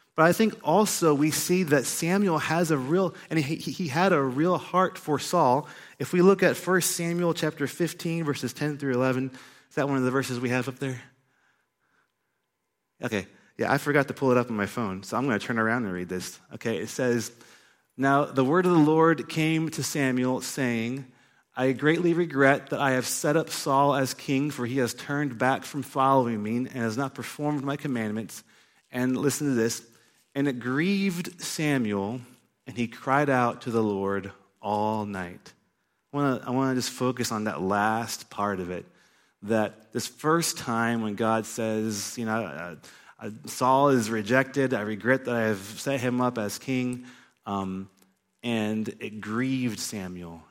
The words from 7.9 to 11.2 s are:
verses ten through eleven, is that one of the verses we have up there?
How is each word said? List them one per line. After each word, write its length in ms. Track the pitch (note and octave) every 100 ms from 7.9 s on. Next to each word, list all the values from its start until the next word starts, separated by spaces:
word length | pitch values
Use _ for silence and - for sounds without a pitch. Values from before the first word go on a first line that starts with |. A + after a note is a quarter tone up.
| - E3+ E3 D#3
verses 260 | C3+ B2
ten 260 | - D3 C#3+
through 160 | C#3
eleven, 380 | B2 C3 B2+ C3 - - - _
is 60 | -
that 120 | C#3
one 100 | C3+
of 60 |
the 80 | B2+
verses 260 | C3 B2+ B2
we 120 | B2
have 180 | B2+ B2
up 120 | B2+
there? 220 | C3+ B2 - _